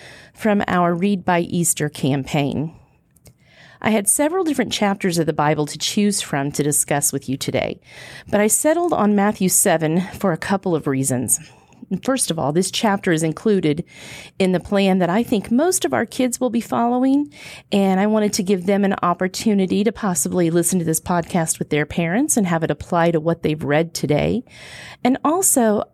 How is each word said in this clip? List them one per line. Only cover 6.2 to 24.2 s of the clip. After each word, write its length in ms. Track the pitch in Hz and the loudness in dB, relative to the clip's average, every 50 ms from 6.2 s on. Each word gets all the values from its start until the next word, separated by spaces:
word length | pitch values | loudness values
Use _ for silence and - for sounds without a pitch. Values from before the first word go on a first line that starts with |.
from 320 | - - - 139 139 143 139 | -4 -4 -4 -2 -2 -2 -2
to 100 | - 143 | -2 0
discuss 520 | 151 143 - - - 156 143 147 - - | 0 0 0 0 0 0 0 0 -2 -4
with 120 | 135 - | -4 -4
you 120 | - 131 139 | -6 -6 -4
today, 420 | - - - - - - - - _ - - - - - - - - - | -4 -2 -2 -2 -2 -2 -6 -10 _ -20 -20 -20 -20 -18 -20 -20 -8 -2
but 140 | - 202 208 | 0 2 2
I 40 | |
settled 460 | 214 - - - 302 320 339 349 349 - | 2 2 2 2 2 2 2 0 0 0
on 240 | - 208 208 208 | 2 2 2 4
Matthew 320 | 202 196 208 214 - 185 180 | 4 2 2 0 0 0 2
seven 540 | - - - 202 165 160 165 151 160 185 180 | 2 2 2 4 2 2 2 2 2 0 0
for 300 | - - - - 190 160 | -2 -6 -2 -2 0 0
a 40 | |
couple 380 | 156 - - 202 190 - 190 170 | -2 -2 -2 -2 -2 0 -2 -2
of 120 | 151 - | 0 0
reasons. 540 | 147 135 131 131 135 127 123 127 - - - - - - - _ _ - - - - 190 180 - | -2 -2 -2 -2 -2 -2 -2 0 0 0 0 0 -8 -20 -20 _ _ -20 -20 -8 -8 -8 -4 -2
First 280 | - 269 247 - - | -2 -2 0 -2 -2
of 80 | 165 165 | -2 -2
all, 120 | 131 135 | -2 0
this 200 | 147 175 190 - | 0 0 -2 0
chapter 420 | - - - 214 196 202 - 190 170 | -2 0 0 0 0 0 0 0 0
is 100 | 156 165 | 2 0
included 640 | 160 151 - - 226 208 190 170 151 143 160 - - - - - - - - - - - _ | -2 -4 -2 0 0 2 2 2 0 0 0 -4 -10 -16 -20 -20 -18 -18 -18 -20 -20 -4 _
in 140 | 190 185 180 | 0 2 2
the 60 | 170 | 0
plan 400 | - - 208 196 196 190 190 190 | -2 0 0 2 2 4 4 2
that 120 | 180 165 | 2 2
I 120 | 175 226 233 | 2 0 0
think 280 | - 247 196 190 - | 0 -2 -2 0 0
most 340 | 226 254 311 370 359 - - | 0 2 2 2 0 0 -2
of 80 | 302 269 | 0 0
our 140 | 233 233 | 0 -2
kids 340 | - - - 254 247 240 - | -2 -2 -2 -2 -2 0 -2
will 80 | 254 254 | -2 -2
be 140 | 214 233 220 | -2 -2 -4
following, 680 | - 254 240 233 240 247 254 254 269 269 285 294 285 - - - - - - - _ | -2 -2 0 0 0 0 2 2 2 2 2 0 -2 -8 -16 -20 -20 -20 -20 -8 _
and 300 | - 202 196 190 190 185 | 0 2 2 4 2 2
I 60 | 202 | 2
wanted 260 | 214 220 220 208 208 214 | 2 2 2 2 0 0
to 100 | - 190 | -2 0
give 220 | 180 208 180 175 | 0 0 0 2
them 200 | 196 202 196 202 | 2 2 2 2
an 100 | 196 196 - - | 2 0 0 0
opportunity 840 | 180 175 - 185 185 - - - 226 208 196 190 180 190 190 202 | -2 0 0 -2 -4 -4 -2 0 2 2 2 2 2 2 0 0
to 80 | 226 202 | 0 -2
possibly 580 | - - 196 175 - - 180 180 180 175 160 | -2 -4 -2 -2 -2 -2 -2 0 0 2 2
listen 280 | 165 175 170 - 190 185 | 2 2 2 2 0 0
to 60 | 165 | 0
this 160 | 160 160 - | 0 -2 -2
podcast 580 | - - 180 175 160 - - 180 160 160 - - | -2 -2 -2 -2 -2 -2 -2 -2 -2 -2 -4 -6
with 100 | 160 - | -4 -2
their 160 | 151 147 151 | 0 -2 -2
parents 540 | - - - 170 165 175 233 294 311 - 247 | -2 -2 -2 -2 0 0 0 0 0 0 0
and 80 | 196 | 2
have 180 | 175 175 160 160 | 2 0 0 0
it 60 | - | -2
apply 400 | - - - - 185 170 165 170 | -4 -4 -4 -2 0 2 2 4
to 100 | 165 160 | 2 2
what 220 | 151 170 170 170 - | 0 0 -2 0 0
they've 200 | 160 151 156 160 | -2 -2 -2 -2
read 300 | 135 143 151 170 165 - | 0 0 0 0 0 -4
today. 520 | - - 143 147 147 | -6 -2 0 2 2